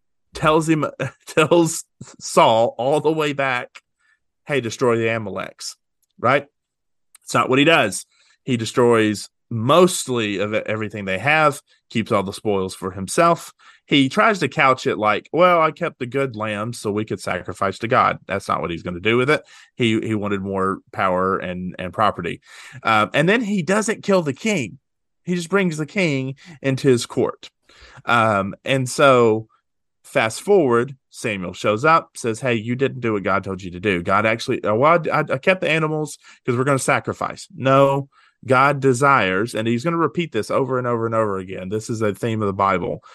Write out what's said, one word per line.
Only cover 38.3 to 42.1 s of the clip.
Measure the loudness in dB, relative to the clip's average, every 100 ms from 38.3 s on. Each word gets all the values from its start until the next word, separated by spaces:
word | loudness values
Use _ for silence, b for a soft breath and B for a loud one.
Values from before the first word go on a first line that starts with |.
| b 0
God | 4 4 2
desires, | 2 2 4 4 4 0 -2
and | -4 -2
he's | -2
gonna | -2 -2
repeat | -2 -2 -4
this | -4 -2
over | -2 -2 -2
and | -2
over | -2 -2
and |
over | 0 0 -4
again. | -8 -10 -8
This | -6 -6
is | -4
a | -4